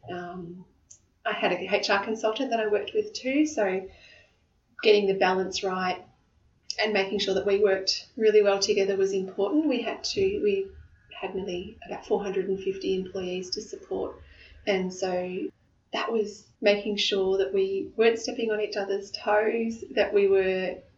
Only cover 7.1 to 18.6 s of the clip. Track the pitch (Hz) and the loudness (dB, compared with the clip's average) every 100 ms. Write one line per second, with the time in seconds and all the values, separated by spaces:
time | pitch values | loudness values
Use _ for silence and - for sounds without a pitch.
7.1 | 208 190 190 202 202 208 190 - - - | 0 0 0 2 4 4 4 0 -6 -8
8.1 | - 220 214 202 196 208 196 196 196 190 | 2 6 6 6 4 2 2 2 2 2
9.1 | 196 185 - 196 302 311 240 220 - - | 0 -4 -2 2 2 2 0 -2 -6 -6
10.1 | 202 190 - 208 - - - - _ _ | 0 0 2 2 0 -2 -10 -20 _ _
11.1 | - 190 190 190 175 190 - 175 - - | -10 -8 -6 -6 -6 -8 -14 -12 -12 -2
12.1 | 202 202 196 190 190 - 190 196 190 185 | -2 0 -2 -2 -2 -4 -4 -2 -2 -4
13.1 | 190 180 185 185 - - - - 190 - | -6 -6 -6 -6 -10 -10 -16 -8 -6 -6
14.1 | - - - - - - 190 185 185 185 | -10 -20 -20 -20 -10 -2 -2 -2 -4 -4
15.1 | 180 180 185 - _ _ _ _ - - | -2 -4 -6 -8 _ _ _ _ -6 -2
16.1 | 226 202 - _ _ 208 202 220 202 - | -2 -2 -8 _ _ 2 2 0 -2 0
17.1 | 202 190 190 185 196 190 196 196 - 233 | 0 0 0 0 0 0 -2 -6 2 4
18.1 | 233 - 247 220 208 | 4 -4 -4 -2 -2